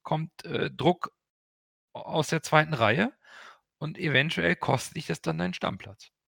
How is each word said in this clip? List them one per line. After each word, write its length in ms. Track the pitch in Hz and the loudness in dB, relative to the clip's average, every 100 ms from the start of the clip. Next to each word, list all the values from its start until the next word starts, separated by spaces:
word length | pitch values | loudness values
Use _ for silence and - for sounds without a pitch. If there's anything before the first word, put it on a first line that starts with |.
kommt, 420 | - 156 160 - - | -4 -2 -2 -10 -6
äh, 240 | 139 - | -2 -2
Druck 400 | - 139 - - - _ _ _ _ _ _ _ | 0 2 2 -2 -12 _ _ _ _ _ _ _
aus 360 | - - 156 143 | -14 -4 -2 0
der 140 | 160 | -2
zweiten 300 | - 156 156 | 4 4 4
Reihe 400 | 147 110 117 226 - _ - - - _ _ | 4 4 4 2 -2 _ -20 -20 -20 _ _
und 180 | 147 160 | -8 -6
eventuell 580 | 175 131 151 - 170 180 | 0 2 2 2 0 0
kostet 420 | - 131 - - | 0 0 -2 -8
dich 100 | - | -8
das 140 | - | -6
dann 160 | - 160 | -4 -2
deinen 140 | 87 | -4
Stammplatz. 580 | - - 95 - 98 - _ | -4 -4 -6 -10 -20 -20 _